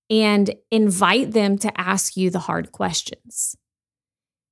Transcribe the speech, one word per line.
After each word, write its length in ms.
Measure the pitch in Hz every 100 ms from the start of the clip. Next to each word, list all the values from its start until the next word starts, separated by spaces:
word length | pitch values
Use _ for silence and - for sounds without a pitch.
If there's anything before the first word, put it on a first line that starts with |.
| -
And 440 | 220 214 208 196 - -
invite 600 | 220 214 180 180 220 269
them 240 | 220 202 196
to 200 | 214 -
ask 360 | 185 190 - -
you 120 | 185
the 100 | 175
hard 320 | 170 170 -
questions. 840 | - 190 165 - - 233 - - - _ _ _ _ _ _ _ _ _